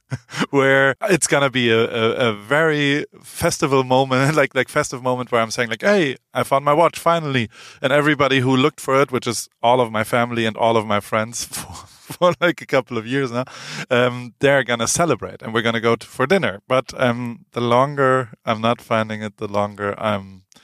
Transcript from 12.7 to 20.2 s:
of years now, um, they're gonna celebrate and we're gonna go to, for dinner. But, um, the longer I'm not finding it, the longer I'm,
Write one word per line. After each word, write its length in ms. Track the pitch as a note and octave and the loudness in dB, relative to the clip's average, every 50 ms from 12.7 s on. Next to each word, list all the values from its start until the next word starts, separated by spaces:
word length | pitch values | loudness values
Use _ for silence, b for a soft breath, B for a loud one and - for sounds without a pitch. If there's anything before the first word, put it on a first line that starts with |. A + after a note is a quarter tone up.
| - C3+ A#2+ - B2+ A2+ | 0 0 0 -2 -6 -6
of 80 | G#2+ | -6
years 240 | A#2 B2+ C#3 C#3 B2 | -4 -4 -4 -2 -2
now, 140 | A#2 B2 B2+ B B B B B B B B B | -4 -6 -6 B B B B B B B B B
um, 440 | B2+ A#2+ B2 B2 B2 B2 B2 A#2+ - - | 2 2 2 2 0 -4 -12 -14 -6 0
they're 240 | - C#3 C#3+ C#3 B2+ | 2 4 4 4 2
gonna 240 | B2 A#2+ A#2 A2+ A2+ | 0 -2 -2 -2 -2
celebrate 540 | - - F3 E3 C3 G2+ - F2+ F#2+ - | 0 0 0 0 0 -2 -4 -12 -12 -12
and 120 | - A#2+ A2 | -10 -4 -4
we're 80 | A#2 | -2
gonna 180 | G#2+ A#2 A2+ A#2 | 0 0 -2 0
go 160 | G#2+ A#2 A#2 | 0 0 0
to, 100 | A#2 - | 0 -4
for 200 | - - - C3 | -10 -4 -2 0
dinner. 340 | C3+ F#3+ G3 D3+ G#2 F#2 G2+ _ - | 2 2 0 0 -2 -6 -6 _ -2
But, 240 | B2+ C3 C3 - - - | 0 0 0 -2 -4 0
um, 460 | C3 B2 A#2 A#2+ B2 A#2 A#2 - - _ | 0 0 0 -2 -6 -10 -10 -12 -16 _
the 80 | - A#2+ | -8 -4
longer 720 | A#2+ A#2+ A#2+ A#2+ C3+ C#3+ D3 C#3 C#3 C3 C3 C3 B2+ G#2+ - _ - | 0 2 2 2 2 0 0 0 2 2 2 0 -2 -6 -12 _ -6
I'm 160 | - A2+ G#2+ | -4 -4 -2
not 200 | A2+ A#2 A#2+ A#2 | 0 -2 -2 -2
finding 420 | - - A#2 A2 A2 G#2+ A2 G#2+ | -4 -4 -2 -2 -2 -4 -6 -10
it, 140 | G#2+ G#2+ G2+ | -10 -12 -10
the 120 | - A2 G#2 | -10 -10 -6
longer 460 | G2+ G#2 G2+ G2+ G#2 G#2 G#2 G2+ G2 - | -4 -2 -4 -4 -4 -6 -6 -6 -6 -4
I'm, 440 | - G#2+ G#2 G2+ | -4 -4 -4 -4